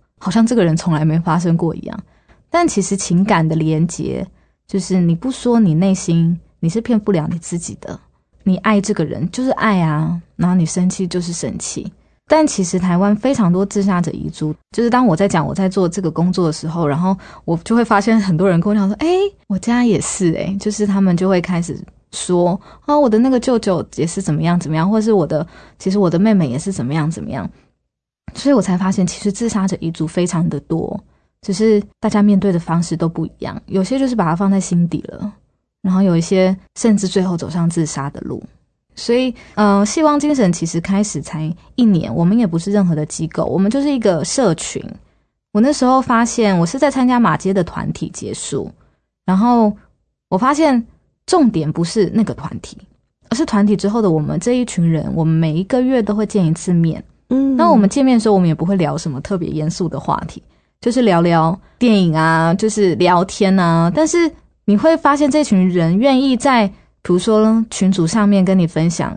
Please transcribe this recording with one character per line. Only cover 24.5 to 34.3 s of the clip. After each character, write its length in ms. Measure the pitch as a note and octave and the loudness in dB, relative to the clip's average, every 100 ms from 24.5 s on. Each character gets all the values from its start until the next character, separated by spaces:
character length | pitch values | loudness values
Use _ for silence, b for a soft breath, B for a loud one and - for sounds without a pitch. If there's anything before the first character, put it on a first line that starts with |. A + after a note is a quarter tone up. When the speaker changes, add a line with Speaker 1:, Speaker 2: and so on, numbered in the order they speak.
| F3 | -2
Speaker 1:
怎 120 | C#3+ | -2
么 60 | D#3 | -2
样， 120 | F#3 | 0
或 100 | A3 | 0
是 140 | A3 | 2
我 140 | G3+ D3 | 0 0
的， 200 | D3+ E3 B B B | -2 -6 B B B
其 120 | F#3+ | -2
实 80 | G3+ | 0
我 100 | F3 | 2
的 100 | E3+ | 2
妹 140 | A3 | 2
妹 160 | G3 C#3 | 2 2
也 100 | C3 | -4
是 140 | G3 | -6
怎 140 | F#3 B2 | -6 -4
么 80 | |
样 160 | D#3+ D3+ | -2 -4
怎 120 | D#3+ | -6
么 60 | - | -8
样。” 220 | C3 - b b _ _ _ _ _ - | -8 -10 b b _ _ _ _ _ -18
所 140 | - C#4 | -4 2
以 60 | |
我 80 | B3+ | 2
才 160 | F#3 F3+ | 2 0
发 120 | F#3+ | 0
现 160 | F#3+ F3 | 0 -2
其 140 | - | -2
实 100 | G#3 | -6
自 160 | G3 A#3 | -4 -4
杀 220 | G3+ F#3+ | -2 -2
者 80 | F3+ | -2
遗 120 | E3 | -6
族 160 | E3 D#3+ | -4 -4
非 200 | F3 F3 | -2 -2
常 220 | E3 E3+ | 0 -2
的 100 | C#3+ | -4
多， 380 | - E3 - - _ _ _ _ | -4 -4 -4 -10 _ _ _ _
只 100 | - | -8
是 300 | F#3 A3 G#3 G#3 _ | 0 2 2 0 _
大 80 | G#3+ | -2
家 140 | G#3 | 2
面 160 | G#3 G3 | 4 4
对 120 | G3+ | 2
的 80 | F3 | 0
方 240 | E3+ E3 | 0 -2
式 140 | E3 E3 | -2 -2
都 140 | E3 | -2
不 160 | E3+ D#3+ | -4 -8
一 60 | - | -8
样， 200 | - - - | -12 -12 -6
有 180 | G3 | -4
些 140 | F#3+ C4+ | -2 -2
就 100 | C4 | -2
是 80 | A3+ | 0
把 80 | |
它 100 | E3 | 0